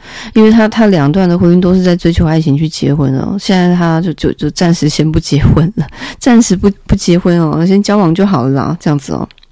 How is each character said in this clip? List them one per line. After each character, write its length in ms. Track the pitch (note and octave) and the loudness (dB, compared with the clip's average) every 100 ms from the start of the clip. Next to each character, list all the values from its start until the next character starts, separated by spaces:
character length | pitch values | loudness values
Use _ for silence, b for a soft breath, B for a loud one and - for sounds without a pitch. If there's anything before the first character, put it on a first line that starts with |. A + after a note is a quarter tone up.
| B B A3 | B B -4
因 100 | A3 | 2
为 40 | A3 | 4
他， 200 | A3+ G#3+ | 4 2
他 180 | A3 G#3+ | 2 2
两 240 | F3+ C#3 | 2 2
段 180 | F#3 F3+ | 2 0
的 80 | F3 | 2
婚 160 | F3 | 2
姻 80 | F3+ | 2
都 140 | F3 | 2
是 80 | F#3 | 2
在 140 | F3+ F3 | 2 0
追 160 | E3+ | 0
求 120 | E3+ | 0
爱 160 | E3 D#3+ | 0 0
情 160 | D#3 C#3 | 0 0
去 120 | D#3+ | -2
结 260 | - C#3 | -4 -2
婚 180 | D3 C3+ | 0 -2
了。 240 | C3 - G3 | -2 -4 -6
现 180 | - F#3 | -2 0
在 160 | F3+ | 2
他 260 | F3+ E3+ D#3+ | 0 0 -2
就， 120 | F3+ | -4
就， 200 | - - | -4 -6
就 140 | - D3+ | -4 -6
暂 220 | - E3+ | -2 0
时 160 | F3 D3+ | 0 -2
先 220 | - D3+ | -2 -2
不 80 | D#3+ | -2
结 260 | - D3 | -2 0
婚 220 | - - E3 | 2 2 0
了， 100 | A3 D3+ B C4 - | -2 -8 B -18 -4
暂 200 | C4 A#3 | 2 2
时 140 | A#3+ | 2
不， 160 | F3 G3+ - - | 0 -2 -2 -4
不 80 | |
结 240 | G3 - F3 | -2 0 0
婚 180 | F3+ F3 | 2 0
哦， 260 | D#3+ D#3 F3 | 0 0 0
先 160 | G3 | 0
交 140 | G3+ G#3 | 2 0
往 180 | F3 | 0
就 100 | D#3+ | 0
好 200 | G3 D#3+ | 0 0
了 60 | B2+ | -2
啦， 260 | C3+ C3+ E3+ | -2 -4 -4
这 100 | - | -2
样 80 | D3 | -4
子 180 | - | -4
哦， 140 | - - _ _ | -8 -8 _ _